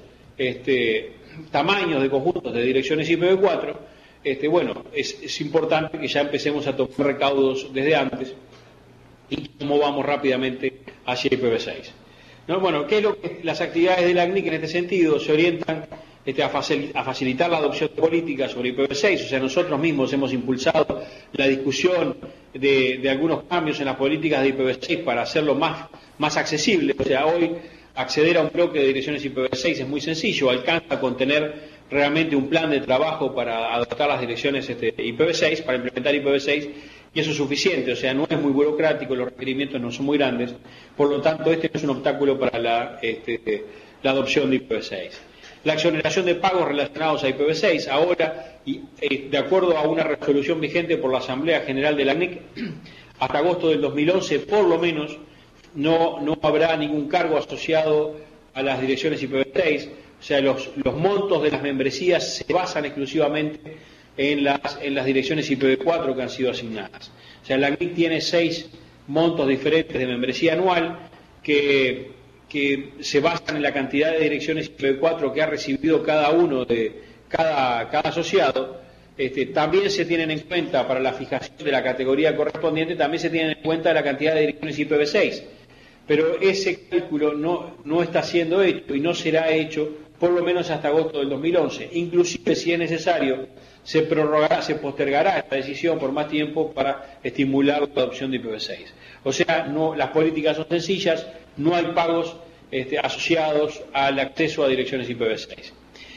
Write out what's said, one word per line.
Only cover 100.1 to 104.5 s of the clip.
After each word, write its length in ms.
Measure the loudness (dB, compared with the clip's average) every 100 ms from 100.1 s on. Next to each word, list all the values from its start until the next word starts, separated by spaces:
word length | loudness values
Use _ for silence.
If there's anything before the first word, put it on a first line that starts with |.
| 2 2 2 0 -2
son 100 | -2
sencillas, 580 | -2 0 0 0 -2 -4 -16 -16 -2
no 160 | 0
hay 120 | 2 0 0
pagos, 400 | 2 0 -2 -8 -18 -20 -8
este, 300 | -6 -4 -2
asociados 840 | -2 -4 0 2 2 0 0 -4 -6
al 260 | -2 0 0
acceso 440 | -2 -2 -2